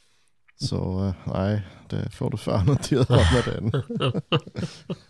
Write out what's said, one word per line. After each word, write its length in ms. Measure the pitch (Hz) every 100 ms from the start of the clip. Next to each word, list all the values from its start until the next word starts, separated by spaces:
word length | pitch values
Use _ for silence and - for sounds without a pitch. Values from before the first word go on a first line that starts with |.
| _ _ _ _ _ -
Så, 500 | 139 92 92 92 98
eh, 80 | 92 -
nej, 280 | - 95 107 95 - -
det 200 | 101 101
får 200 | - -
du 60 | 104
fan 320 | - 113 92
inte 260 | 135 - 131
göra 220 | 127 117 82
med 100 | 120 -
den. 360 | - 107 139 - 233 135 156 - - - - - - - 175